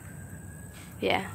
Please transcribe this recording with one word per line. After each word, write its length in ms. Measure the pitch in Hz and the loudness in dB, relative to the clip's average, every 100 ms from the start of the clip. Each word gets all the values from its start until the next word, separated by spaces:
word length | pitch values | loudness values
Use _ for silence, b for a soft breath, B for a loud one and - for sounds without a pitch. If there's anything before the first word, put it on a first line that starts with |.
| - - - - - - - B B - | -8 -8 -8 -8 -8 -8 -10 B B 2
Yeah, 280 | 190 185 190 | 6 6 4